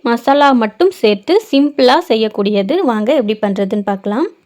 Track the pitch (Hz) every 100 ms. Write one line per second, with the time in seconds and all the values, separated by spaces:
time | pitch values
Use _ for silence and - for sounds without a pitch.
0 | 247 233 277 285 285 254 220 - 370 -
1 | 214 202 - 392 - 277 285 285 254 294
2 | - 226 220 214 202 208 196 339 311 214
3 | 208 302 208 214 202 196 196 208 202 196
4 | 202 208 381 _